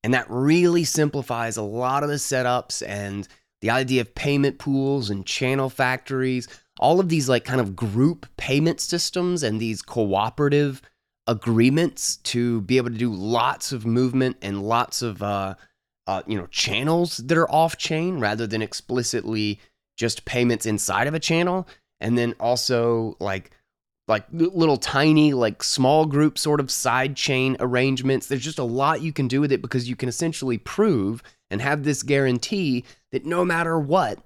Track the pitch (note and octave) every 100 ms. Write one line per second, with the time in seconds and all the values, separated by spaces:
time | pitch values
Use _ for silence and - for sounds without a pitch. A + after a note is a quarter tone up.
0 | - B2+ - A#2+ C#3 E3 F3 E3+ D3+ -
1 | D3+ C#3+ B2+ A#2+ A2+ A2 G#2 A2+ B2+ C#3
2 | D3 D3 - C3 B2 B2 - - - G2+
3 | G2+ G2+ G2 _ _ _ G#2+ B2 C3 B2+
4 | A2+ - C#3+ C#3+ C#3+ C#3 D3 C3+ C3+ C#3
5 | G#2+ G2 F#2+ - C3 C3+ C3 - B2+ B2+
6 | - C3 C3 B2+ A#2 - _ - C3 E3+
7 | F#3 E3 C3 B2 - B2+ G2+ F#2+ A2+ G#2
8 | C#3+ E3+ - - - C#3 D#3+ D3+ - E3+
9 | - F3+ F3 F3 B2+ A2 A2+ G#2 - A#2
10 | G#2 F#2+ A2 - D3 D3 D3 C3 _ _
11 | _ _ - A#2 - A2+ B2 D3 E3+ -
12 | - - - A#2+ A#2+ A#2 F#2+ B2+ A#2+ A2+
13 | A#2+ G2 G2+ A#2 B2 C#3+ - C3 A2+ A#2
14 | B2+ C3 B2+ - G2 G2+ G#2 A#2 A#2+ -
15 | A#2+ G2 G2+ G2+ F#2+ F#2+ _ _ _ _
16 | - F#2+ - G#2 F2 - - G#2 C#3+ E3
17 | F3 - B2+ E3 E3 D#3 E3 - - D#3+
18 | F3 F3 G#2+ A2 A2+ A2 G#2+ - - B2
19 | A#2 B2 - A2 G#2+ G2+ _ _ _ -
20 | A2+ - - B2 A#2+ A#2 A2+ G#2+ - F#2+
21 | C3 D#3+ - E3 F3 F#3 F3+ - _ _
22 | A2 A#2+ A#2+ - A#2 B2 - A#2+ A#2 A#2
23 | A2+ - G2 F#2+ - _ _ _ _ _
24 | - A2 - E3 E3+ F#3 E3 C3+ - C3+
25 | D3+ D#3 D3+ C3+ A2+ - - - C3 D3+
26 | D#3 C#3+ D3+ - D#3 D3 C3+ - C3 B2
27 | C3+ C3+ - C3 C3 B2+ B2 B2 C3+ C3
28 | C3 C3 - C3+ C3+ D3+ A#2+ A#2+ C#3 D#3+
29 | D#3+ D3 C3 C3+ D3 C3 - B2+ A#2+ B2
30 | B2 A#2 E3 D3+ C3 A#2 - - G#3+ C3+
31 | G2 A#2 - _ _ G2 C3+ D3 C#3+ C#3
32 | C3+ C#3 C3+ B2 - G3+ E3 B2 - -
33 | _ C3+ D3+ F3 F3+ E3 E3 E3 C#3+ F#3
34 | B2+ G2+